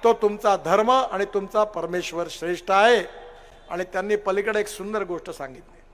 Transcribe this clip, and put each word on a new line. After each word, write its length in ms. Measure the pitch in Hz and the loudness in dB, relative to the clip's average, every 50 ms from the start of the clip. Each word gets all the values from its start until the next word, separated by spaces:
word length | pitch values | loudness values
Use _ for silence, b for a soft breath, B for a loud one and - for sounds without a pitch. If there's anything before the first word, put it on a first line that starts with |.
| - | 6
तो 100 | 226 226 | 4 4
तुमचा 420 | 226 220 208 208 208 - 214 196 | 4 2 -2 -2 0 0 0 0
धर्म 360 | 185 147 160 180 208 220 233 | 2 2 2 2 4 4 4
आणि 340 | 254 262 262 254 202 190 202 | 4 4 2 0 -2 -4 -4
तुमचा 380 | 196 - 202 196 190 - 214 214 | -2 -4 -6 -6 -2 0 0 0
परमेश्वर 640 | 214 208 170 160 165 175 180 175 - 160 165 175 165 | 0 -2 -8 -6 -4 -4 -6 -6 -6 -6 -6 -6 -6
श्रेष्ठ 420 | - - 165 170 180 170 - - | -8 -10 -6 -6 -6 -6 -2 2
आहे." 320 | 190 196 202 233 247 214 175 - - - - - - B B B B B B - | 4 6 6 6 6 4 2 -4 -12 -18 -20 -20 -20 B B B B B B -10
आणि 140 | 170 175 185 | -8 -8 -8
त्यांनी 320 | 180 - 190 185 208 214 | -6 -4 -6 -2 0 -2
पलीकडे 440 | 208 208 196 190 202 202 214 214 214 | -2 0 0 -2 0 0 0 0 -2
एक 80 | 202 208 | -2 -4
सुंदर 360 | - - 185 202 214 214 196 | -6 -12 -10 -6 -4 -6 -4
गोष्ट 260 | 175 175 160 - - | -4 -8 -10 -8 -12
सांगितली. 480 | 165 - 143 131 131 120 - - - - - _ | -12 -12 -12 -14 -14 -18 -20 -20 -20 -20 -20 _